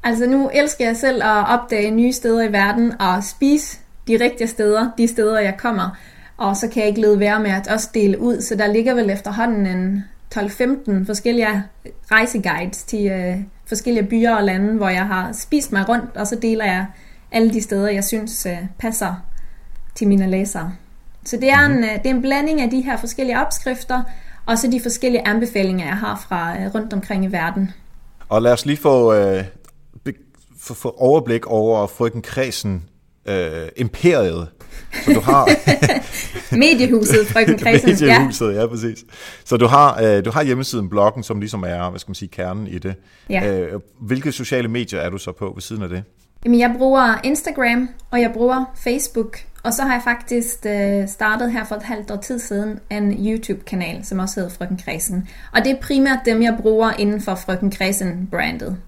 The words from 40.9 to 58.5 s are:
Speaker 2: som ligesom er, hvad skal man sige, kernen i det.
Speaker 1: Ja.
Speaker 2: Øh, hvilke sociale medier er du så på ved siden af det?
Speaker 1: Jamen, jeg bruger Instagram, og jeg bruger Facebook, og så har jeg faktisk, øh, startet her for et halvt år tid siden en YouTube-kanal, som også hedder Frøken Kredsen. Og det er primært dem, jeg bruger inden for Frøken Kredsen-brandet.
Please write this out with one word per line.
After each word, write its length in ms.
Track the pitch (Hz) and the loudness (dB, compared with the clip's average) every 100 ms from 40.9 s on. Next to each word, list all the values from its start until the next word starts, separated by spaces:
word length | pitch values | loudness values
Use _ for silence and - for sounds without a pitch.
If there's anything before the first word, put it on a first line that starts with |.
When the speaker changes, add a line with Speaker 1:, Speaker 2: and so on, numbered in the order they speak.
| 101 104 123 | 4 4 2
Speaker 2:
som 160 | 104 107 | -6 -6
ligesom 240 | 104 104 90 | -6 -6 -4
er, 220 | 87 90 | -4 -6
hvad 100 | 95 | -8
skal 100 | - | -12
man 60 | 95 | -12
sige, 140 | 98 | -12
kernen 380 | - 90 98 101 | -8 -6 -6 -8
i 100 | 90 | -8
det. 180 | 95 92 _ _ - | -8 -10 _ _ -6
Speaker 1:
Ja. 180 | - 104 95 | -2 0 -2
Speaker 2:
Øh, 220 | 85 98 - _ | -2 -6 -12 _
hvilke 320 | 110 127 143 | -4 -2 -2
sociale 360 | 127 120 131 117 | -6 -2 -2 -2
medier 320 | 120 113 95 | -4 -4 -4
er 100 | 85 | -4
du 80 | 92 | -6
så 140 | - | -10
på 200 | 90 98 95 | -8 -8 -8
ved 60 | |
siden 220 | - 110 | -10 -8
af 60 | 92 | -6
det? 140 | 90 98 _ _ - - | -8 -10 _ _ -8 2
Speaker 1:
Jamen, 140 | 240 | 4
jeg 160 | 240 240 | 2 2
bruger 380 | 262 269 247 226 | 2 4 4 2
Instagram, 640 | 262 302 - 285 240 240 254 - - | -2 -2 -4 -2 0 0 -2 -8 -4
og 100 | 240 | 0
jeg 100 | 233 | 0
bruger 320 | 226 240 262 262 - | 2 0 0 -4 -6
Facebook, 540 | 247 254 - 226 220 - - - | -4 -2 -2 -4 -6 -8 -16 -8
og 100 | 233 | -4
så 80 | 220 | -2
har 100 | 269 | 0
jeg 80 | 247 | 0
faktisk, 640 | 240 240 - 240 233 - 214 | 0 -4 -2 -2 -2 -6 -4
øh, 420 | 208 202 202 196 | -2 0 0 -2
startet 440 | - 214 220 240 | -2 -2 0 -2
her 120 | 226 214 | -2 -6
for 100 | 214 | -8
et 80 | |
halvt 280 | 226 214 202 | -8 -10 -6
år 40 | 202 | -10
tid 240 | - 247 | -6 -8
siden 400 | 226 202 214 214 - | -4 -4 -4 -6 -8
en 200 | 208 208 202 208 | -2 0 0 -2
YouTube-kanal, 800 | 220 - 196 - 190 170 185 196 | -2 -4 -8 -4 -6 -4 -6 -6
som 140 | 190 | -4
også 200 | 185 196 | -4 -4
hedder 140 | 180 | -6
Frøken 240 | 180 185 185 - | -6 -6 -6 -6
Kredsen. 420 | 165 - 185 185 - - 233 | -6 -4 -4 -6 -14 -4 0
Og 80 | 247 | 0
det 60 | |
er 40 | 262 | -2
primært 380 | - 277 269 254 233 | 0 2 4 2 2
dem, 160 | 226 | 2
jeg 160 | 233 226 | 2 2
bruger 300 | 214 220 226 214 | 2 4 2 2
inden 220 | 202 208 | 0 0
for 140 | 202 185 | -4 -6
Frøken 360 | - 180 196 | -4 -2 -2
Kredsen-brandet. 1080 | 196 190 196 185 175 185 175 156 | 0 -2 0 -2 -4 -6 -4 -4